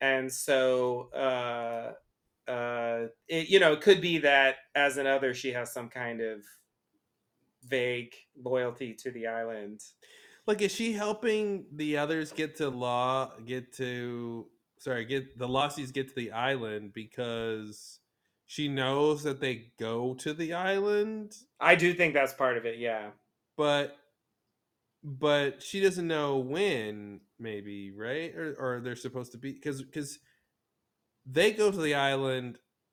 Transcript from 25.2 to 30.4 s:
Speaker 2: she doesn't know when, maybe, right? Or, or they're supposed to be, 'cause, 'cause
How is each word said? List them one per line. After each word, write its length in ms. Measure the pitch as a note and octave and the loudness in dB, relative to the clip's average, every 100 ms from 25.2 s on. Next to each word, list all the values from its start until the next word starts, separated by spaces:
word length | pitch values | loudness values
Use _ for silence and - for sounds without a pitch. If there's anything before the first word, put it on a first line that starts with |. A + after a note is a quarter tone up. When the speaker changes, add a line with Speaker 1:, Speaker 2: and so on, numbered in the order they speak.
| D3 D3 C#3+ C3+ | 4 4 2 -2
Speaker 2:
she 160 | - G3 | -8 2
doesn't 260 | G3 F3 E3 | 2 2 0
know 320 | D#3 C#3+ C#3 | 0 2 0
when, 840 | B2+ D#3 G3+ C3 G#2+ G#2 G#2 G2+ - _ | 0 0 0 0 -2 -8 -12 -16 -20 _
maybe, 520 | A2+ G#2 G2+ G2+ G2 | -10 -8 -10 -12 -12
right? 440 | G2 A2+ D3 E3 E3 | -10 -6 -4 -6 -6
Or, 200 | D#3 C3+ | -8 -4
or 220 | C3 B2 | -4 -2
they're 140 | B2 A#2+ | -6 -8
supposed 380 | B2+ B2+ B2 | -8 -8 -10
to 40 | A#2 | -10
be, 180 | C#3 C3+ | -12 -8
'cause, 280 | D3+ C3+ C3+ | -6 -6 -8
'cause 260 | D#3 C#3 - _ _ | -10 -10 -12 _ _